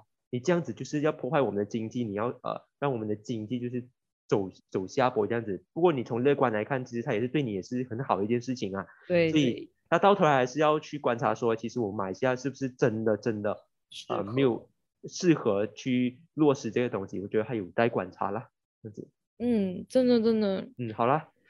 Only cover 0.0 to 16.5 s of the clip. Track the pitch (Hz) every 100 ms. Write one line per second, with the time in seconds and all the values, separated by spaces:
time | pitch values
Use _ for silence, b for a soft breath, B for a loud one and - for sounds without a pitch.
0 | - _ _ 123 127 175 139 107 127 151
1 | 151 151 127 151 117 101 104 117 110 120
2 | 113 101 117 - - 107 - _ 143 120
3 | 107 107 - 113 107 123 120 123 123 _
4 | _ _ - 117 92 - _ 104 92 -
5 | 127 113 101 117 107 90 - - 175 139
6 | 110 120 135 143 127 107 110 135 123 120
7 | 127 107 123 156 127 98 - 123 - 127
8 | - 92 104 120 120 127 98 95 - b
9 | - 175 165 156 131 107 - _ _ 170
10 | 196 202 156 139 123 131 151 151 - 143
11 | 131 117 120 110 120 113 113 123 104 104
12 | 95 95 131 127 139 131 135 127 135 110
13 | 110 107 123 107 104 - - _ _ -
14 | - 110 98 127 135 110 - _ _ _
15 | - - 180 151 117 98 107 - 135 123
16 | 123 123 _ - 151